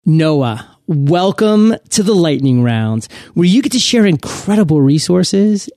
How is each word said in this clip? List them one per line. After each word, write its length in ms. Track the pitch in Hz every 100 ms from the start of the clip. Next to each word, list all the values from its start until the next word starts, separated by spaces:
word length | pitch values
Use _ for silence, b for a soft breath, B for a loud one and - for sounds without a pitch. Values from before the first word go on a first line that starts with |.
Noah, 760 | - 160 156 151 123 107 - _ -
welcome 880 | 151 143 175 190 - 214 214 220 220 -
to 120 | -
the 120 | 202
lightning 480 | 202 165 139 135 123
round, 440 | 120 113 110 110 - B B
where 120 | - 175
you 160 | 214
get 100 | 302
to 60 | 254
share 280 | - 240 202
incredible 720 | 156 - - - 208 175 156
resources 880 | 135 151 - 180 185 196 208 202 -